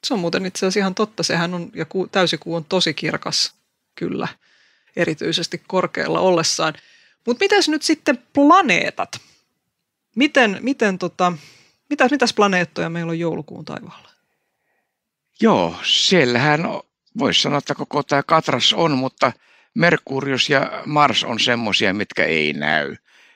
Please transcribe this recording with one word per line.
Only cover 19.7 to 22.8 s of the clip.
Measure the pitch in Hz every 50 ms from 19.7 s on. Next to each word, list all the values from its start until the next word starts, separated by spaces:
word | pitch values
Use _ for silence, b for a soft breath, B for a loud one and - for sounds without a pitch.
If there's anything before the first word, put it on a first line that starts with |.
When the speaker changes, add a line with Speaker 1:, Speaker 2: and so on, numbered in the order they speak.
| b
Speaker 2:
Merkurius | - 160 175 165 - _ - 139 135 139 139 135 123 - -
ja | 147 135 - - - - -
Mars | - 147 151 147 135 107 - -
on | - 120 107
semmosia, | - 123 120 117 117 107 95 - 113 101 92
mitkä | 104 101 _ - - 85
ei | 80 80 80 78 76
näy. | 73 71 73 76 80 78